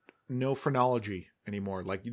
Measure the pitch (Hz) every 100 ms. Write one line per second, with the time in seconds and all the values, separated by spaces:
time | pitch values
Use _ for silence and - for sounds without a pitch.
0 | _ - - 127 135 131 147 131 127 120
1 | 104 92 87 _ - 101 98 95 92 98
2 | 117